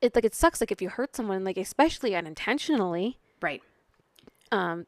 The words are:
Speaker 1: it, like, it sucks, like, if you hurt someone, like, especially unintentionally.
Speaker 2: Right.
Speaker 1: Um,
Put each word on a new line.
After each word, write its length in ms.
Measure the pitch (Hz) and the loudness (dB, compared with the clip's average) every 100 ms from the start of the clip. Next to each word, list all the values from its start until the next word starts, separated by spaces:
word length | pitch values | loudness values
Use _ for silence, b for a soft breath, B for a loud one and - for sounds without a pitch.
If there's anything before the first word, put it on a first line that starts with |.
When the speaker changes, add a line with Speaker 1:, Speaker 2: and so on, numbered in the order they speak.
Speaker 1:
it, 140 | 247 240 | 2 4
like, 100 | 226 | 2
it 100 | - | 4
sucks, 240 | 330 - | 2 4
like, 120 | 226 | -2
if 100 | 196 | -2
you 80 | 185 | -6
hurt 260 | - 269 - | -4 -6 -4
someone, 280 | 220 190 190 | -4 -2 -2
like, 120 | 190 | -4
especially 580 | 185 - 311 - 247 185 | -4 2 2 2 -2 -2
unintentionally. 1040 | 165 156 - 277 - 294 185 170 208 - _ - | -4 -6 -2 -2 0 0 2 0 -2 -4 _ -6
Speaker 2:
Right. 200 | 170 131 _ _ _ _ _ _ - _ - | -6 -6 _ _ _ _ _ _ -20 _ -4
Speaker 1:
Um, 340 | 208 175 170 | 0 0 -2